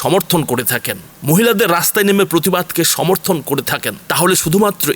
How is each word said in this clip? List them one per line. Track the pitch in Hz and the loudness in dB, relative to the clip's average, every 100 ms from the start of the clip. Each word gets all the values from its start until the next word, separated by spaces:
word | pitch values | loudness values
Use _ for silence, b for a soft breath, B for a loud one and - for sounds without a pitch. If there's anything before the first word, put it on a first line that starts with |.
সমর্থন | 127 185 - 170 | 2 0 2 0
করে | 139 123 | 0 -2
থাকেন, | 113 120 - 95 - - | -2 -4 -4 -8 -12 -6
মহিলাদের | 135 165 233 214 208 170 | 2 4 4 2 2 2
রাস্তায় | - 214 202 | 0 0 2
নেমে | 196 185 | 2 2
প্রতিবাদকে | 170 190 180 175 - | 0 0 -2 -2 -2
সমর্থন | 160 - 160 190 - 170 | -2 0 0 0 0 -2
করে | - 135 - | -2 -4 -2
থাকেন, | 143 123 101 - | -4 -6 -8 -6
তাহলে | 143 180 185 | -2 0 0
শুধুমাত্র | 165 185 208 190 147 | 2 2 2 0 -2